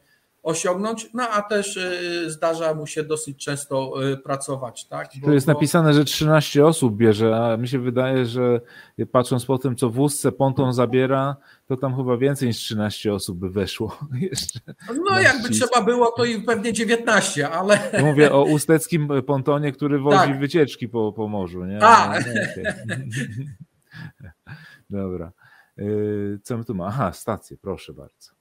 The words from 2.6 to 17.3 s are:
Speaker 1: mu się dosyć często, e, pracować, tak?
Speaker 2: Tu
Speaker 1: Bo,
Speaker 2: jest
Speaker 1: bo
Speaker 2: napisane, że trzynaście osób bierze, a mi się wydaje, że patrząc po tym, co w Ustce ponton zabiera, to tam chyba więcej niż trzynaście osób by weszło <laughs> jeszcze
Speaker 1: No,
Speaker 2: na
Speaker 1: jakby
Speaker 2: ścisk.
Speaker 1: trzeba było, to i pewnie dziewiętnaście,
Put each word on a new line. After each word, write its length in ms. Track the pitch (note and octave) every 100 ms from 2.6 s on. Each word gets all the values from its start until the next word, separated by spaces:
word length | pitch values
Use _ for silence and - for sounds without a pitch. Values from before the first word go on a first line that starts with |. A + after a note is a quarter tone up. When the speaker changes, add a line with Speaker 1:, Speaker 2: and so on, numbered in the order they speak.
| D#3+
Speaker 1:
mu 120 | D#3 D3+
się 180 | D#3
dosyć 400 | D3+ D#3 D3 C#3
często, 500 | - C#3 - C3+ C3 C3+ C3+
e, 40 | C3+
pracować, 680 | - C#3 C#3+ C3 B2 -
tak? 280 | - D3 D3+
Speaker 2:
Tu 60 | C3+
Speaker 1:
Bo, 120 | C#3+
Speaker 2:
jest 140 | D3 D#3
Speaker 1:
bo 60 |
Speaker 2:
napisane, 420 | D3 D3+ F3 D#3+
że 100 | D3
trzynaście 640 | C#3+ - D#3 D#3 C#3 C#3+ D3+
osób 300 | D#3+ B2 G#2
bierze, 400 | A2+ G#2 A2+ A2
a 200 | A#2 A2+
mi 120 | B2
się 100 | C3
wydaje, 480 | B2 A#2+ C3 C3 A#2+
że 340 | B2 B2 A#2+ - - - - A2+
patrząc 340 | B2+ B2 B2+ B2
po 120 | C3
tym, 180 | C#3 A#2+
co 140 | B2
w 80 | A#2
Ustce 340 | C#3+ C#3+ C3+
ponton 400 | - C#3 B2+ C3
zabiera, 640 | B2 A#2+ B2+ C3 C3+ C#3 C#3 _ _ _
to 80 | C3
tam 200 | C#3 B2+
chyba 200 | B2+ A#2+
więcej 320 | C#3 C#3 B2
niż 80 | G#2+
trzynaście 580 | - G#2+ G#2+ - G#2+
osób 240 | G2+ - F2
by 120 | F#2+
weszło 460 | G2 F#2 - A2 - D3
<laughs> 200 | B2+ F#3
jeszcze 300 | C3+ - - - - - C4
Speaker 1:
No, 100 | G4
Speaker 2:
na 60 | F#4+
Speaker 1:
jakby 280 | D#4+ B3+ A#3+
Speaker 2:
ścisk. 180 | G#3+ A#3+
Speaker 1:
trzeba 180 | B3 G3+
było, 260 | B3 A#3 A#3
to 80 |
i 180 | A#3+ A3
pewnie 300 | A#3+ A3+ A#3
dziewiętnaście, 760 | A3 A3 A#3 A#3 G3+ G3